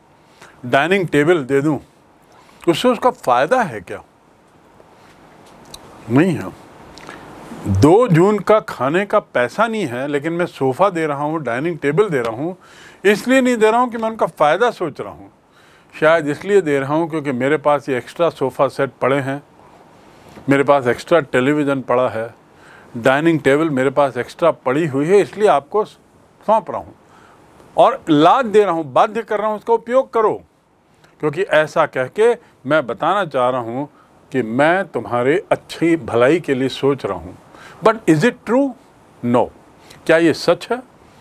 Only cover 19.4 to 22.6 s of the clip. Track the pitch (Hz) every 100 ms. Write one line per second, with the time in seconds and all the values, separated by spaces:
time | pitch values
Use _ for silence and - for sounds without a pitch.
19.4 | - _ - - - - - - - -
20.4 | - 139 135 143 123 113 - 170 151 127
21.4 | 127 151 143 135 120 123 127 110 113 -
22.4 | _ _